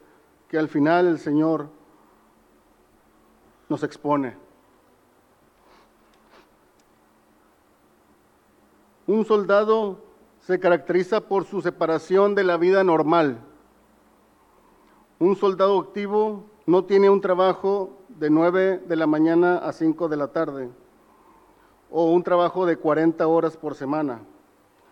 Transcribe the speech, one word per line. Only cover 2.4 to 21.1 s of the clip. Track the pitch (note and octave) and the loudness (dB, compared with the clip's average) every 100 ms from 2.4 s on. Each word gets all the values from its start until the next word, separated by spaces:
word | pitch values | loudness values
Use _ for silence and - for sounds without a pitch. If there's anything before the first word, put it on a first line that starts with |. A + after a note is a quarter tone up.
| _ _ _ _ _ _ _ _ _ _ _ _ - | _ _ _ _ _ _ _ _ _ _ _ _ -10
nos | D3+ | -8
expone. | D3+ - D3 C#3+ C3 G#2 - _ _ _ _ _ _ _ _ _ _ _ _ _ _ _ _ _ _ _ _ _ _ _ _ _ _ _ _ _ _ _ _ _ _ _ _ _ _ _ _ _ _ _ _ _ - | -8 -8 -4 -2 -4 -10 -20 _ _ _ _ _ _ _ _ _ _ _ _ _ _ _ _ _ _ _ _ _ _ _ _ _ _ _ _ _ _ _ _ _ _ _ _ _ _ _ _ _ _ _ _ _ -4
Un | G#3+ G#3 | -2 0
soldado | G#3+ F#3+ G3+ G#3+ A3 G#3 F3+ - _ _ _ | 0 2 2 2 0 -2 -8 -16 _ _ _
se | - F3+ | -6 -2
caracteriza | F#3 E3+ - F3 F3+ A3 | 2 0 0 -2 0 -4
por | - G3 - | -2 -4 -4
su | G3+ | -6
separación | F3 F3 D#3+ D#3+ - F#3 G3+ G3+ | -6 -4 -2 -2 0 2 2 2
de | |
la | F#3 E3+ | 0 2
vida | F3+ G3 | 2 2
normal. | F#3+ D#3+ D3+ E3+ D3 A#2 - _ _ _ _ _ _ _ _ _ _ _ _ _ _ _ _ - | 4 2 2 2 2 -2 -12 _ _ _ _ _ _ _ _ _ _ _ _ _ _ _ _ -2
Un | F3 F#3+ | 0 0
soldado | G3+ F#3 F#3+ G3 | 0 2 2 2
activo | - G#3 G3+ G#3 A3 G#3 - _ - | -2 -8 -4 -2 -2 -4 -14 _ 0
no | F#3 F#3 | 0 2
tiene | G3 G3 | 4 4
un | G3+ | 4
trabajo | F#3+ F3+ F#3 F#3 G3 G3+ F#3+ - - F#3 | 2 2 0 0 -2 -4 -6 -14 -20 -6
de | D3+ | 0
nueve | D#3 F3 F#3 F#3+ F3+ D#3 | 2 2 2 0 -2 -4
de | E3 | -4
la | D#3+ | 0
mañana | D3+ D#3+ E3 F3 F3+ | 0 2 4 2 0
a | D#3+ | -4
cinco | - D#3+ D#3 E3 | -4 -4 -2 -4
de | D3+ | -4
la | C#3 | -4
tarde, | E3 D#3 C#3 B2 B2 _ _ _ | -4 -6 -8 -12 -16 _ _ _